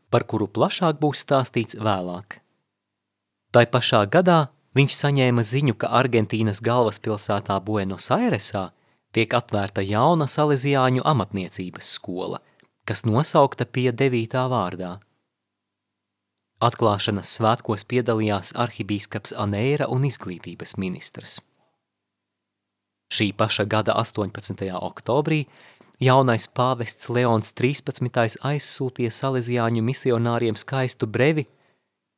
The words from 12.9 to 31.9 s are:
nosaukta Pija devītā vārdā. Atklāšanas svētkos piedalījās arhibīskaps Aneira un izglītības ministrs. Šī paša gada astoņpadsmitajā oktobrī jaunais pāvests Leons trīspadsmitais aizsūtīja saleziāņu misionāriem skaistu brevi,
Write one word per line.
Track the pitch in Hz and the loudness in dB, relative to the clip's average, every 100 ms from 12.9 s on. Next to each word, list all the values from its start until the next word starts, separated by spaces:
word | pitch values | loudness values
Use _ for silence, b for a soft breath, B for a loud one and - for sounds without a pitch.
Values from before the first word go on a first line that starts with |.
| 113 113 | 0 2
nosaukta | 110 156 160 139 - - | 2 4 4 4 2 -6
Pija | 131 127 | -2 -2
devītā | 117 135 123 113 131 127 | 0 0 0 -2 -2 -2
vārdā. | 123 90 87 90 90 - _ _ _ _ _ _ _ _ _ _ _ _ _ _ - | -2 -2 -6 -10 -12 -18 _ _ _ _ _ _ _ _ _ _ _ _ _ _ 0
Atklāšanas | 117 - 113 101 - 101 - - | 0 2 2 2 0 0 2 4
svētkos | 113 117 - 104 - | 4 2 0 -6 -2
piedalījās | 123 120 110 107 98 - | -2 0 0 0 0 0
arhibīskaps | - 120 - 104 104 - 107 - | -2 -4 -4 -6 -4 -4 -4 -2
Aneira | - 104 101 127 147 135 | -2 -2 -2 0 0 0
un | 127 139 | 0 0
izglītības | - 90 87 87 85 - - | -2 -4 -12 -12 -10 -6 -4
ministrs. | 95 87 - - - - - _ _ _ _ _ _ _ _ _ _ _ _ _ _ _ - | -4 -6 -8 -8 -6 -6 -6 _ _ _ _ _ _ _ _ _ _ _ _ _ _ _ -8
Šī | - 104 | -2 -2
paša | 95 107 - | 0 -2 -2
gada | 101 107 104 107 | -2 -2 0 0
astoņpadsmitajā | 117 - 98 107 - 101 95 90 | -2 -4 -6 -4 -4 -4 -8 -8
oktobrī | 92 - - 131 151 156 139 b b b b b | -10 -8 -2 0 0 -2 -4 b b b b b
jaunais | 127 131 131 113 - | 4 4 6 4 2
pāvests | - 127 123 113 - - | 0 -2 -2 -4 -4 -2
Leons | 120 123 110 - - | 0 2 2 0 -2
trīspadsmitais | 123 143 - - 123 123 117 - 135 | -2 -2 -6 -6 -4 -2 -2 -2 -4
aizsūtīja | 147 - - 131 - 117 | 0 2 2 -2 -4 -2
saleziāņu | - 135 131 117 120 117 117 | 0 0 -2 0 0 0 0
misionāriem | 113 131 131 117 117 117 117 107 | 0 0 2 2 0 0 0 0
skaistu | - 135 127 - 113 | -2 -2 -4 -4 -4
brevi, | 110 139 156 131 _ _ _ _ | 0 2 0 -4 _ _ _ _